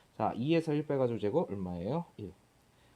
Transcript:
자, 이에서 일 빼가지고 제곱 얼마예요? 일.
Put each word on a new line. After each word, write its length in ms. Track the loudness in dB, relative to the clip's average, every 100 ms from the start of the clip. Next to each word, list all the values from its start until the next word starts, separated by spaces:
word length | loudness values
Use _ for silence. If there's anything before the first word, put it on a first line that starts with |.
| _
자, 200 | -4 -2 -2
이에서 380 | 2 2 2
일 120 | -2 0
빼가지고 320 | 2 2 2
제곱 320 | 2 2 0
얼마예요? 540 | -4 -6 -4 -2 -4 -4 -10
일. 160 | -14 -14 _ _ _ _ _